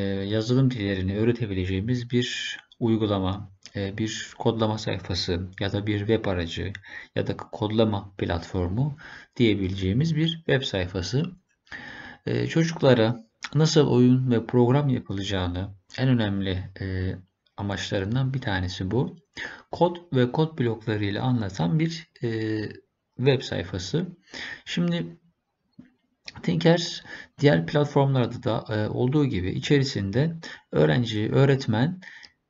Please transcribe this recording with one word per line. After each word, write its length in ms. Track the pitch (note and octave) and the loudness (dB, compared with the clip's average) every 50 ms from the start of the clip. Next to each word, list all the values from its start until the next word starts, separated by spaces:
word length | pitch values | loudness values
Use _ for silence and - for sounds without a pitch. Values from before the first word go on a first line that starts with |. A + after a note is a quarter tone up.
| G2 | -2
yazılım 640 | G2 G2 G2 G2 G2+ G#2+ A2 A2 A#2+ B2 C3 C3+ B2+ | -2 -2 -4 -2 0 0 0 0 2 4 4 4 4
dillerini 460 | B2 A2 G2+ G2+ G2 F#2+ F#2 F#2 G2 | 2 0 -2 0 0 0 0 -2 0
öğretebileceğimiz 920 | G#2 A2 A#2 A#2+ - B2 G2+ G2 F#2 F#2 F#2+ F#2+ F#2+ G2+ A#2+ B2+ B2 A#2 A#2+ | 2 2 2 2 0 -2 -4 -2 -2 -2 0 -2 -2 0 -2 -2 -4 -4 -2
bir 460 | B2 A#2+ B2 - - - - - - - - _ _ _ | 0 0 0 0 -4 -8 -8 -8 -10 -12 -16 _ _ _
uygulama, 720 | B2 A2+ A2+ G#2+ A2+ G2+ G2+ G2 F#2+ F#2 G2 G#2+ G#2 - - _ _ - - | 0 0 2 2 2 0 0 0 0 -2 -2 -4 -8 -14 -18 _ _ -12 -8
e, 220 | G2+ G2 G2 G2 | -6 -6 -4 -4
bir 360 | G#2 A2 G#2+ - - - - - | -4 -4 -4 -4 -8 -12 -14 -12
kodlama 400 | - - A#2+ A2+ A2 A2 G#2+ G#2+ | -2 0 0 2 2 0 0 0
sayfası 720 | G#2+ - A#2 G#2+ F#2+ - - G2 - - - F2 F2 F#2 F#2 F#2 - | -2 -4 -4 -4 -4 -4 -4 -4 -4 -2 -2 -2 -2 -4 -6 -6 -4
ya 120 | G#2 G2 | -4 -2
da 160 | G2+ G2+ G#2 | -2 -2 -2
bir 120 | G#2+ G#2 G#2 | 0 -2 -2
web 260 | G2+ G#2 A2+ G#2+ - | 2 2 0 2 2
aracı 480 | G#2 F#2 F2+ E2+ E2+ - - F2 F#2+ G2+ - - - - - - - _ | -2 -2 -2 -4 -4 -6 -6 -6 -8 -8 -10 -16 -16 -18 -18 -18 -6 _
ya 120 | - G2+ | -4 -2
da 100 | G#2 G2 | -2 -4
kodlama 760 | F#2+ - - - - G#2+ G#2 G#2+ A2 A2+ G#2+ G#2 G2 F#2+ - - | -6 -8 -12 -6 -4 -2 0 2 2 2 4 2 -2 -4 -8 -6
platformu 800 | - G#2 G2 F2 F2 - - - F#2+ F2+ F2 F#2+ A#2+ C#3 D3+ C#3 - - - - - - _ _ | -6 -4 -2 -2 -4 -4 -4 -4 -2 -2 0 0 0 -2 -2 -4 -8 -14 -18 -18 -20 -20 _ _
diyebileceğimiz 760 | - B2 A2 G2+ G2+ F#2+ F2+ F#2+ G2 F#2+ F#2 G2 B2+ D#3+ E3 D#3 | 2 4 4 4 2 0 -2 -2 -2 0 0 2 2 2 2 2
bir 120 | D3+ D#3+ | 0 0
web 360 | E3 - - - - C#3 C3 C3+ | 0 -2 -4 -2 0 0 0 0
sayfası. 600 | - - F#2+ F2+ F2 - F#2 F2 - A#2+ C3+ E3+ F#3 - - _ _ _ _ _ _ - - - - - - - - - - _ | -2 -2 -2 -4 -2 -4 -6 -4 -2 -2 -2 -2 -4 -8 -14 _ _ _ _ _ _ -18 -16 -16 -16 -16 -16 -16 -18 -20 -10 _
E, 220 | - A#2 A#2+ A#2+ | -4 -2 -2 -2
çocuklara 760 | B2+ - E3 E3 E3 E3 - D#3+ C3+ B2 A#2 A2 A2 A2 - - _ _ _ - - - | 0 0 0 0 0 0 2 4 6 6 6 6 2 2 -2 -8 _ _ _ -16 -2 2
nasıl 320 | C#3+ D#3 D3+ D#3 D#3 C#3+ | 2 4 6 6 6 6
oyun 440 | - A#2+ B2 B2 B2+ B2+ C3 C3 B2+ | 6 6 6 6 6 6 6 4 2
ve 140 | A#2 A2 A2+ | 2 0 0
program 440 | - - B2 A#2+ A#2+ B2+ C#3+ D3 C#3 | 2 4 4 6 6 4 4 4 2
yapılacağını 800 | B2 B2+ - - G2 G2 G2 G2 G2+ F#2+ F2+ F2+ F2 F2+ F#2+ G2 G2 - _ _ - | 0 -2 -2 -4 -6 -4 -2 -2 0 0 0 0 -2 -4 -4 -6 -8 -16 _ _ -4
en 100 | - B2+ C3 | -2 2 4
önemli, 540 | B2+ A#2 A2 G2+ G2 G2+ G2 F#2+ F#2 F#2 F#2 F#2+ - - | 4 4 2 0 0 0 0 -2 -2 -2 -4 -8 -10 -8
e, 340 | G2 F#2+ F#2 F#2 F#2 F#2+ F2+ F#2 F#2 _ _ _ _ _ _ | -6 -4 -4 -2 -2 -2 -4 -6 -10 _ _ _ _ _ _
amaçlarından 760 | - G#2 G2+ G2 F#2 - - G#2+ G2+ F#2+ G2 A#2 C3 C3+ C3 C3+ | -6 -4 -4 -4 -4 -4 -2 -2 -2 -2 0 0 0 0 0 -2
bir 80 | C3 | -4
tanesi 500 | - A2 G2 F#2 F#2 F#2 - - G2 F#2+ | -2 -2 -2 -2 -2 -4 -4 -4 -4 -2
bu. 240 | G#2+ B2 D#3 F3+ - - _ _ _ - - - - - - _ | 0 0 -2 -2 -6 -14 _ _ _ -12 -12 -12 -12 -16 -12 _
Kod 240 | - - E3+ F3+ F3 F3 - - C3+ | 0 0 0 0 0 -4 -8 -2 2
ve 180 | B2+ B2 B2 | 2 2 2
kod 280 | - D3+ D#3+ D#3 D#3+ - | 2 0 0 0 0 -2
bloklarıyla 640 | B2 A#2 A2 A2 - A#2 G#2+ G#2 G#2 G2+ G2 G#2+ A#2 | -2 -2 -2 -2 -2 -4 -2 0 -2 -2 -2 -2 0
anlatan 560 | B2+ B2 A#2 G#2+ F#2+ F2+ - D#3+ E3+ E3 D#3 | 0 0 0 0 -4 -4 -4 -2 0 2 0
bir, 280 | D#3+ E3 E3 - - _ _ - C3 | 0 0 -4 -8 -12 _ _ -6 -6
e, 360 | A#2 A2+ A2 A2 A2 A2 G#2+ G#2 G2+ - - _ _ _ _ _ _ _ | -4 -2 -2 -2 -2 -2 -2 -4 -6 -10 -14 _ _ _ _ _ _ _
web 240 | - B2 C#3+ C3+ - | 0 2 4 4 2
sayfası. 680 | - - - G2 F#2 - - F#2+ F#2 - - D#3+ F#3 - - - _ _ - - - - - - - | 0 -4 -4 -4 -4 -4 -6 -6 -6 -4 -4 -4 -4 -4 -8 -16 _ _ -14 -14 -12 -12 -14 -14 -12
Şimdi 520 | - - E3+ F3 E3+ E3+ E3+ E3 E3+ - - _ _ _ _ _ _ _ _ _ _ _ - - _ _ _ _ _ _ _ _ - - - - | -6 -2 -2 0 0 0 -2 -4 -6 -10 -16 _ _ _ _ _ _ _ _ _ _ _ -20 -20 _ _ _ _ _ _ _ _ -18 -16 -6 -2
Tinker 600 | - F3 D#3+ E3 E3 E3+ F3 E3+ - - - - - - - - - _ - | 0 0 4 6 6 6 6 2 -4 -8 -12 -12 -16 -18 -18 -18 -20 _ 2
diğer 260 | C#3 C#3+ D#3 E3 E3 | 4 4 4 4 0
platformlarda 800 | - - D3 D3 C#3+ - D3 C#3 C3+ C3+ C3 A#2+ A2 A#2+ G#2+ - | 0 0 0 0 2 2 2 4 4 4 2 2 0 -2 -4 -2
da, 320 | G#2+ A2 - - - A2 | -2 -2 -2 -2 -2 -2
e, 120 | G#2+ G#2+ | -2 -2
olduğu 380 | - - A#2 B2 B2+ C#3 D3+ D3 | -2 0 0 0 2 4 2 2
gibi 260 | C3 A#2 F2+ F2+ F#2+ | 2 0 -2 -2 -2
içerisinde 840 | - - C3 - D3 C#3 C3 C3 - G#2+ G2+ G2 F#2+ A#2+ D3 E3 E3 E3 - - - - _ _ | -4 -4 0 2 4 4 4 2 -2 -4 -4 0 0 2 0 0 -2 -6 -12 -14 -16 -18 _ _
öğrenci, 580 | - C#3 D3+ D#3 D3+ B2+ A#2+ A2 G#2+ G#2 G#2+ - | 2 2 4 4 4 2 2 0 -2 -2 -2 2
öğretmen, 720 | C3 C3 C3+ C3+ C#3 C3 - - G#2+ G#2+ B2+ E3+ F#3 - - - - - - - _ _ _ | 4 4 6 6 4 2 2 0 2 2 2 0 0 -6 -12 -18 -20 -20 -20 -20 _ _ _